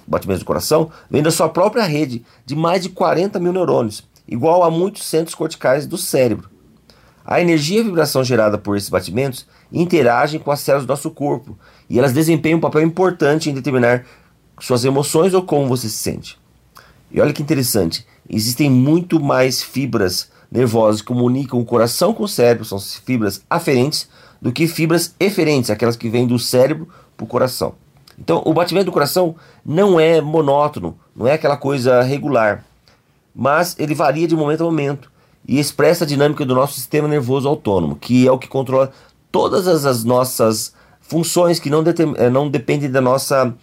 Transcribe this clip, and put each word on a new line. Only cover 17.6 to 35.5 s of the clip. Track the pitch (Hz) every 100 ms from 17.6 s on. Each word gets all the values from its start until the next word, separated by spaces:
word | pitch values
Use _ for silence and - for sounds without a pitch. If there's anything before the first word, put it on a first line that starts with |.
| 123 107 85 - - _ -
existem | 110 107 123 147
muito | 127 131 165 180 165
mais | 139 131 131 123
fibras | - 123 135 113 92 180 - _ _
nervosas | 117 123 113 110 107
que | -
comunicam | 123 123 131 139 123
o | 117
coração | 117 117 - 180
com | 226
o | 208
cérebro, | - 120 120 107
são | 98
fibras | - - - 127 107 98 -
aferentes, | 160 160 131 135 - - _ - _
do | 127
que | 123 160
fibras | 160 160 170 170 -
eferentes, | 190 196 151 147 120
aquelas | 104 117 120
que | 117
vêm | 117 123
do | 123
cérebro | - 127 131 156 165 - _ -
pro | 110
coração. | 120 123 - - - _ _ _ -
Então, | - 165 -
o |
batimento | 156 175 170 190
do |
coração | 170 143 190 175 160 - _ -
não | 156 202 175
é | 160 165
monótono, | 147 160 147 139 147 143 85 80 _ -
não | 113
é |
aquela | 156 151 139
coisa | 135 139 123 127
regular, | 127 143 147 131 107 98 - _ _ _ _ _ _
mas | - 127 151 175 -
ele | 147 147
varia | 156 151 170
de | 165
momento | 147 156
a | 165
momento | 160 139 143 - _ _ _
e | -